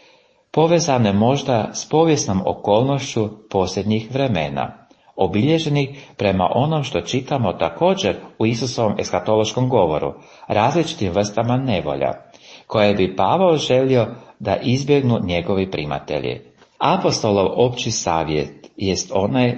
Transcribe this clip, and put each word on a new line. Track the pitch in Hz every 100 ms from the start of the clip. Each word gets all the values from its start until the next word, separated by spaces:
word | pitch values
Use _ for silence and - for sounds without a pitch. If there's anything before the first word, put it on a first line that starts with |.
| _ _ _ _ _
povezane | - 160 170 156 127 107
možda | 98 113 139 - 120 101
s | - -
povijesnom | 151 165 151 - 95 90
okolnošću | 82 - 104 135 139 127 - 104 - -
posljednjih | 98 90 - 101 107 113
vremena, | 135 139 92 73 69 64 - - _ _ -
obilježenih | 95 104 131 160 156 143 135 - - -
prema | 101 95 90 101
onom | 143 156
što | 127 87
čitamo | - 127 131 143 104
također | 85 82 - 175 190 98 - - -
u | 110
Isusovom | 117 131 123 110 107
eskatološkom | 104 92 - 110 107 - 127
govoru, | 127 87 76 69 69 - - -
različitim | 104 117 165 156 - 98
vrstama | 90 104 113 117 123
nevolja, | 135 95 76 69 67 - - - - - -
koje | 113 104
bi | 101 92 -
Pavao | 95 156 190 156
želio | - 127 135 131 110 - - -
da | 101 95
izbjegnu | 131 127 143 143 127 113
njegovi | 87 87 85 98 95
primatelji. | 87 73 71 - 76 62 62 - _ _ -
Apostolov | 135 185 170 127 113 101 95 -
opći | 123 123 120
savjet | 110 - 82 78 78 71 - - -
jest | 95 87 - 98
onaj | 101 131 123